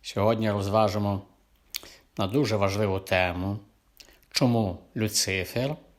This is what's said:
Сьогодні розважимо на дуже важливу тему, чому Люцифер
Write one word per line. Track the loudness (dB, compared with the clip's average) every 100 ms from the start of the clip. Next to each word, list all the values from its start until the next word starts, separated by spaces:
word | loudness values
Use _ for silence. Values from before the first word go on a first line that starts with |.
Сьогодні | -8 0 2 2 0
розважимо | 0 2 2 2 2 0 -2 -6 _ _ _ _ -16 -16 -20 _ -4
на | -2
дуже | 0 0 2
важливу | 0 2 0 0
тему, | 0 0 0 -2 -4 -6 -10 _ _ _ -20 _ _
чому | 0 2 4 0 -4 -10 -4
Люцифер | -2 -2 -2 -2 -4 -4 -4 -6 -14